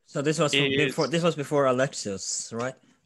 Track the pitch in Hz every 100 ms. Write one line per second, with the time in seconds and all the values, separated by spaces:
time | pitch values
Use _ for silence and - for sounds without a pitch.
0 | _ 151 143 156 147 139 139 139 143 143
1 | 131 165 170 147 139 147 135 127 139 -
2 | 104 95 - - - 113 127 - _ _